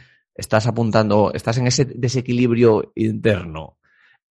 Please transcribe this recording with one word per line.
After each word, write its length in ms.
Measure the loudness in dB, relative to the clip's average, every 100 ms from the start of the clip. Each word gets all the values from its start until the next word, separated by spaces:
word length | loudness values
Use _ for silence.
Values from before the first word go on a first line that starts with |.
| _ _ _
estás 320 | -16 -2 0 0
apuntando, 640 | -2 0 2 2 2 2
estás 240 | 0 -4 -2
en 100 | 0
ese 160 | 0
desequilibrio 1080 | -2 -2 -4 -2 -2 0 2 4 4 4 0 -4
interno, 800 | -4 0 0 0 -4 -12 -14 _ _ _ _ _ _